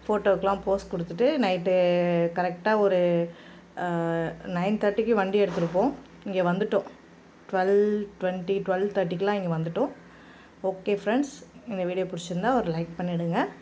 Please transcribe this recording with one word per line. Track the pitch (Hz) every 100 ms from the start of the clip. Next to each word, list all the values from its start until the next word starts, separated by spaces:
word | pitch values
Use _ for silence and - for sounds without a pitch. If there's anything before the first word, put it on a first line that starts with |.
| -
ஃபோட்டோக்கெலாம் | 214 202 185 190 196 -
போஸ் | 196 - 180
கொடுத்துட்டு, | 170 175
நைட்டு | 247 311 208 180 180 185 175 175 175 170 170
கரெக்டா | 170 180 175 214 220
ஒரு, | 202 185 175 175 170 - - - - -
ஆ, | 175 170 165 165 165 - 202
நைன் | 180 185 208
தேர்ட்டிக்கு | 208 202 220
வண்டி | 220 190 202
எடுத்திருப்போம். | 196 175 170 175 240 - - -
இங்க | - 185 175
வந்துட்டோம். | 180 214 - - - - - - - -
ட்வெல்வ் | 190 185 202 208 208 202 -
ட்வென்டி, | 185 185 175 196
ட்வெல்வ் | 180 185 202
தேர்ட்டிக்கெலாம் | 202 175 175 196 208
இங்க | 180 160
வந்துட்டோம். | 160 170 262 - - - - - - -
ஓகே | 190 190 - 202 208
ஃப்ரெண்ட்ஸ், | 240 285 - - - -
இந்த | 196
வீடியோ | 175 180 180
பிடிச்சிருந்தா | 180 - 175 214
ஒரு | 254 180
லைக் | 165 165 -
பண்ணிடுங்க. | 180 170 170 185 392 -